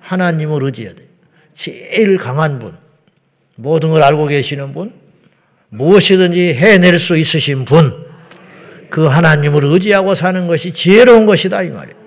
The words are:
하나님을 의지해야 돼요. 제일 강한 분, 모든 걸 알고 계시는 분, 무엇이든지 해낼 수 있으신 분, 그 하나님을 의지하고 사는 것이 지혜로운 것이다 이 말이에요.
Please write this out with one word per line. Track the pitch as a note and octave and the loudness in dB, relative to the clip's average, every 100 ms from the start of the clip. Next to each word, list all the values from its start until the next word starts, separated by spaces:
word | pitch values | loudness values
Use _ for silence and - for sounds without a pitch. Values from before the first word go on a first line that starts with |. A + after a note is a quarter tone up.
하나님을 | - F#3 F3+ D#3+ D3+ D3+ | -8 -4 -2 -2 -4 -4
의지해야 | C3+ A#2 G#2 | -6 -8 -16
돼요. | E2+ _ _ _ _ _ | -18 _ _ _ _ _
제일 | - - - - - G#3 F#3+ | -16 -16 -16 -8 -2 0 0
강한 | B2 C3+ D#3 C3+ | -2 -4 -2 -4
분, | G#2+ - _ _ _ _ _ _ _ | -12 -20 _ _ _ _ _ _ _
모든 | - A#2+ D#3+ D#3+ | -14 -4 -2 0
걸 | D#3+ | 2
알고 | C#3+ D3+ D3+ | 2 2 -2
계시는 | C#3+ B2+ C#3+ C#3 | -2 -4 -8 -10
분, | C#3+ G3+ - _ _ _ _ _ _ _ | -12 -14 -16 _ _ _ _ _ _ _
무엇이든지 | G#2+ C#3+ G3 - F#3 F3+ F3 F3 | -6 2 4 4 2 2 0 -2
해낼 | B2+ G3 G3+ F3+ E3+ | 0 4 4 4 2
수 | - E3 | 0 -2
있으신 | D#3 E3 C#3+ C3+ | -2 -4 -4 -6
분, | B2 D3+ D3 - - - _ - - - - - - | 0 2 2 -2 -18 -20 _ -20 -20 -20 -20 -20 -12
그 | - D#3 | -2 0
하나님을 | C#3+ E3 D3+ D3 D3 | 2 2 2 0 0
의지하고 | C#3+ E3+ G3+ G3 F#3+ | 2 0 0 0 0
사는 | F#3+ F3+ F#3 F3+ | -2 -2 -4 -4
것이 | E3 F#3 | -4 -6
지혜로운 | F3 E3+ G#3 B3 A#3 G#3+ | -4 2 6 8 6 4
것이다 | G3+ F#3+ G3+ | 0 -2 -4
이 | F#3 | -6
말이에요. | - - - | -10 -18 -20